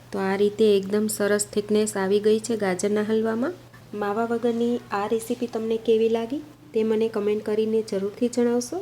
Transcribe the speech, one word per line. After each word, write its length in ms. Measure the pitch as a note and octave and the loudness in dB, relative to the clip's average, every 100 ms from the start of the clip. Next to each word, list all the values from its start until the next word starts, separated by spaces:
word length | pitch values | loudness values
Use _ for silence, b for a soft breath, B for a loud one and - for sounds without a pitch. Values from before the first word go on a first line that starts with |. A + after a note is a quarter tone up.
| - | -8
તો 60 | G3+ | -4
આ 180 | F#3+ G3 | -2 2
રીતે 300 | G#3 G#3 G#3+ G3+ | 0 4 4 4
એકદમ 300 | F#3+ G#3 G#3+ | 2 -2 -2
સરસ 380 | - G3+ G#3 - | 0 0 0 0
થિકનેસ 420 | G#3+ G#3 G#3 G#3+ G3+ | -4 0 0 2 -2
આવી 240 | F#3+ G#3 G#3+ | 0 2 4
ગઈ 120 | A3 | 2
છે 160 | G#3+ A3 | 0 -2
ગાજરના 500 | G3 F3+ G#3 G#3 G#3+ | 0 0 0 0 0
હલવામાં. 460 | A3 A3 A3+ C#4+ F4+ - - - | 0 0 -2 -4 -6 -16 -20 -14
માવા 340 | G#3 G#3 G#3 A#3 | -6 -4 -2 -2
વગરની 420 | A#3 A#3+ A#3 A#3+ A#3+ - | 0 0 0 0 -2 -4
આ 140 | G3+ G#3 | -4 0
રેસીપી 400 | A3+ A3+ A#3+ A#3 | -2 -2 -4 -4
તમને 300 | A3+ A3+ A3+ | -4 -2 -2
કેવી 320 | A3 A3 A3+ | 2 4 4
લાગી 340 | A3+ A#3 D4 - - - | 0 -2 -6 -10 -20 -6
તે 80 | A3 | 0
મને 240 | A3 A3 A3+ | 2 2 0
કમેન્ટ 340 | A3 G#3 G#3+ | 0 0 -2
કરીને 360 | G#3+ G#3+ A3 A3 G#3+ | -2 0 2 0 0
જરૂરથી 380 | F#3+ G3+ - A#3+ | -4 -4 -2 -2
જણાવશો. 500 | A#3+ A#3+ A#3+ A#3+ F4 | 2 2 0 -2 -8